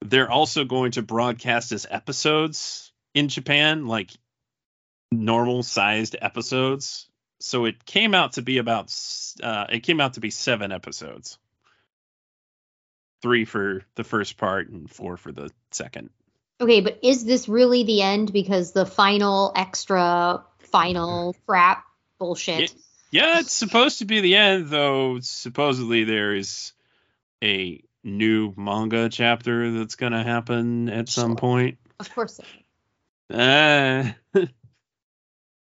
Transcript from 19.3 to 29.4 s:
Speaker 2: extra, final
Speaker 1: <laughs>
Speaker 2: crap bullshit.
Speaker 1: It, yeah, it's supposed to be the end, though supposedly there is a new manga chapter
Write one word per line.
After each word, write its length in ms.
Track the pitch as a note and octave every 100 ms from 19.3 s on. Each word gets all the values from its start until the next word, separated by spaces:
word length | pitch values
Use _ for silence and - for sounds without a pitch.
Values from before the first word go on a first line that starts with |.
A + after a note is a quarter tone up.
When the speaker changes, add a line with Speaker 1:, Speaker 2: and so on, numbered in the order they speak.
| G3 G3 F#3+
Speaker 2:
extra, 880 | F#3+ - - F#3 F3 F3 F3 - - _
final 760 | _ F#3 E3+ F3 E3+ F3 F3 -
Speaker 1:
<laughs> 60 | -
Speaker 2:
crap 380 | F#3 F3+ - - _ _ -
bullshit. 420 | F3+ E3+ - D#3+ E3
Speaker 1:
It, 20 | - _ _ _
yeah, 300 | D#3+ D#4 E4+
it's 120 | -
supposed 460 | - - A#3 C#4+ -
to 60 |
be 160 | G3+ G#3+
the 160 | F3+ G3
end, 320 | G3+ F#3+ D3
though 500 | D3 C#3+ C3+ C3 B2+
supposedly 840 | B2+ - B2 B2 C#3+ B2+ A#2 A#2
there 300 | A2 G#2+ G#2
is 380 | G2 F#2+ - - - _ _ _ _ _ _
a 400 | G#2+ F#2+ F2+ D#2 _ _
new 500 | - G2+ A2 A2 G#2+ F#2
manga 520 | G2+ G#2 A2 A#2 A#2
chapter 640 | - A#2+ A#2